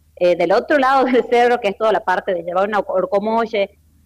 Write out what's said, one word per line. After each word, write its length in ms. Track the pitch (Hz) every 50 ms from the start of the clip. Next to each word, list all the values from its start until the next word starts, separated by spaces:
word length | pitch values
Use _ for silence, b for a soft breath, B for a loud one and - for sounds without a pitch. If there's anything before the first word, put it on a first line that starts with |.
| _ _ _ -
eh, 180 | 180 175 175
del 160 | 165 175 165 190
otro 260 | 240 240 - 320 285
lado 260 | 262 262 277 269 254
del 200 | 254 254 240 240
cerro, 360 | - 247 233 240 240 240 240
que 80 | 233 196
es 80 | 196
toda 160 | - 220 220 202
la 80 | 170
parte 340 | - - 180 196 - - 185
de 80 | 170 165
llevar 260 | 175 175 185 196 208
una 100 | 220 202
orcomolle, 1000 | 185 - - 185 180 180 202 202 208 220 220 226 220 214 226 202 196 - - _ _ _ _ _ _